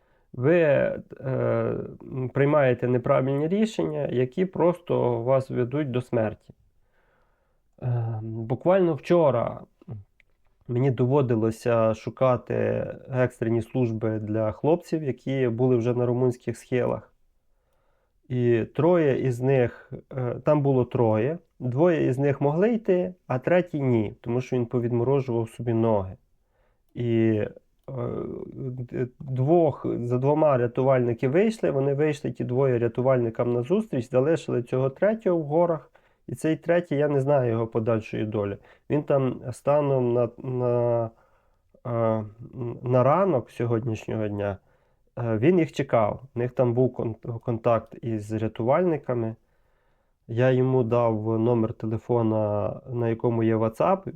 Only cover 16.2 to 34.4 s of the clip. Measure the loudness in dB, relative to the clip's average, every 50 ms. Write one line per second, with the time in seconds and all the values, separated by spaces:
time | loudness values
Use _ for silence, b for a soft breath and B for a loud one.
16.2 | 0 0 0 -2 -6 -8 -8 -8 -8 -4 -2 -2 0 -2 -2 -4 -8 -14 _ _
17.2 | _ _ _ _ _ _ _ _ _ _ _ _ _ _ _ _ _ _ _ _
18.2 | _ -6 -2 0 2 4 4 2 2 -2 -2 2 2 4 4 4 4 2 2 0
19.2 | 0 -2 -2 -2 0 2 2 4 2 0 -2 -6 -16 -16 -18 -18 -16 _ -8 -6
20.2 | -6 -6 -6 -2 0 0 2 2 2 2 2 2 2 0 0 2 2 2 2 2
21.2 | 0 -2 -4 -6 -10 _ _ -8 -6 -4 0 2 2 2 2 2 0 0 0 0
22.2 | 0 0 0 0 0 0 0 2 2 2 0 0 0 0 0 0 0 -4 -8 -12
23.2 | _ -6 -6 -4 0 2 2 2 2 0 -4 -2 0 2 2 2 0 -2 -6 -10
24.2 | -8 -4 -4 -4 -4 -2 -2 -2 -2 -2 -2 -2 -2 0 0 0 0 2 0 0
25.2 | 0 -2 -2 -2 -4 -4 -8 -8 -4 -2 0 2 2 2 2 2 0 -4 -10 -16
26.2 | _ _ _ _ _ _ _ _ _ _ _ _ _ _ _ -6 -2 0 2 4
27.2 | 4 4 2 2 0 -4 -6 -12 -20 _ _ _ _ -12 -10 -8 -8 -6 -6 -6
28.2 | -8 -8 -10 -10 -12 -14 -12 -10 -10 -10 -8 -10 -10 -8 -6 -6 -6 -6 -8 -12
29.2 | -10 -6 -4 -2 2 4 4 6 4 4 2 -2 -4 -4 -4 -4 -2 -2 -2 0
30.2 | 2 2 2 4 4 4 4 4 2 0 0 0 2 2 4 2 2 0 -2 -2
31.2 | -2 0 2 2 2 2 0 0 -2 -2 0 0 0 0 0 0 0 0 -2 -2
32.2 | -6 -8 -6 -6 -6 -2 0 0 2 2 2 2 0 0 -2 0 2 2 2 2
33.2 | 2 0 -2 -2 -2 0 0 -2 0 0 0 -2 -2 -2 -4 -6 -4 0 0 2
34.2 | 2 2 2 0